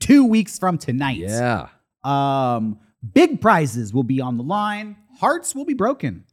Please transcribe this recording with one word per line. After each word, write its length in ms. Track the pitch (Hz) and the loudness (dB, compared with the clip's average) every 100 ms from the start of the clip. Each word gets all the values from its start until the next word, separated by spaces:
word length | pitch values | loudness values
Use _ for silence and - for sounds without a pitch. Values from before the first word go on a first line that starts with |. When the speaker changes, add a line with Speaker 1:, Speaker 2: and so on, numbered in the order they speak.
Speaker 1:
two 240 | - 285 247 | 4 6 6
weeks 320 | 220 190 - | 4 0 -2
from 180 | 185 170 | -2 -2
tonight. 420 | - 123 139 107 | -2 -4 -2 -4
Speaker 2:
Yeah. 500 | 90 113 123 104 58 _ _ _ | -4 -2 0 -2 -6 _ _ _
Speaker 1:
Um, 760 | 139 139 139 135 127 117 110 107 _ _ 113 | -4 0 0 0 0 -2 -4 -8 _ _ 0
big 260 | 269 339 254 | 4 4 4
prizes 540 | 220 185 143 113 107 | 2 2 2 -4 -4
will 80 | 120 | -2
be 180 | 123 135 | 0 -2
on 160 | 127 120 | -4 -4
the 60 | |
line. 520 | 135 202 208 208 214 202 _ - | -4 -4 -4 -6 -10 -18 _ -2
Hearts 360 | 247 339 - | -2 0 -6
will 100 | 269 | -8
be 80 | 330 | -6
broken. 520 | 262 214 269 139 87 - | -2 -2 -2 -6 -8 -12